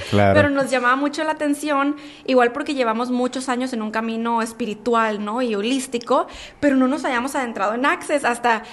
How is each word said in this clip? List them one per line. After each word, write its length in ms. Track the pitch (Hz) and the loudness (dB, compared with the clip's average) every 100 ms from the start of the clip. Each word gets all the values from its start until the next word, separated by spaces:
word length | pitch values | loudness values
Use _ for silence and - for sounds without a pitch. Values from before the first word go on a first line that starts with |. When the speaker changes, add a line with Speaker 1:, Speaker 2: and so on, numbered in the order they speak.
| - | 0
Speaker 1:
Claro. 240 | 202 101 170 | 4 6 6
Speaker 2:
pero 100 | 294 | 4
nos 200 | 277 254 | 2 0
llamaba 280 | 254 240 269 | 2 2 2
mucho 260 | 285 294 | 0 -2
la 80 | 311 | -4
atención, 640 | 302 302 285 302 277 285 294 - - - | -2 -2 -2 0 0 0 -2 -8 -10 0
igual 260 | 254 240 | 4 4
porque 220 | 262 294 269 | 2 -4 -2
llevamos 340 | 233 220 247 | 0 0 -2
muchos 380 | 247 247 262 254 | 0 -2 -4 -4
años 220 | 247 254 | -4 -4
en 80 | 240 | -4
un 80 | 214 | -4
camino 500 | 220 226 226 233 233 | -4 -4 -4 -2 -2
espiritual, 800 | 226 226 226 208 247 233 220 208 | -2 -4 -6 -4 0 2 2 0
¿no? 180 | 208 233 | -4 -2
Y 140 | 247 202 | -2 -2
holístico, 720 | 220 269 254 233 - 269 349 - - - | 0 -2 -2 -6 0 0 0 -6 -18 -2
pero 160 | 285 269 | 2 4
no 120 | 254 | 4
nos 160 | 302 349 | 2 -2
habíamos 280 | 240 262 285 | -2 -2 -4
adentrado 380 | 240 220 196 | -4 -2 -2
en 120 | 240 277 | 0 0
Access. 400 | 330 - 294 240 | 0 0 0 0
Hasta 380 | 240 240 220 220 | 0 2 0 -2